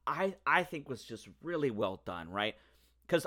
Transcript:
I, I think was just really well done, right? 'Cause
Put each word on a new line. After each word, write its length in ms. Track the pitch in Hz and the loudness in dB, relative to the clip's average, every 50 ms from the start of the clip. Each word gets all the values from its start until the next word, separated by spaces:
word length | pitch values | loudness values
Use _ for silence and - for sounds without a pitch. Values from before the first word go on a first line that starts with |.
| _ | _
I, 300 | 127 147 160 190 196 185 - _ | -4 -2 0 0 -2 -2 0 _
I 160 | 139 151 180 | 4 4 4
think 260 | 180 175 - 156 - - | 4 2 -4 -10 -8 -8
was 140 | 127 113 | -10 -10
just 260 | - - 117 107 - 101 90 - | -8 -10 -12 -12 -12 -16 -20 -12
really 300 | - 165 175 160 147 131 | -8 -4 0 2 2 2
well 300 | 110 101 107 95 95 92 - | 2 2 2 0 0 -2 -6
done, 260 | - 90 87 82 82 | -8 -6 -6 -8 -6
right? 240 | 92 101 107 110 - - - _ _ _ _ _ _ _ _ - | -2 0 0 0 -2 -6 -16 _ _ _ _ _ _ _ _ 2
'Cause 180 | 175 165 - | 2 2 4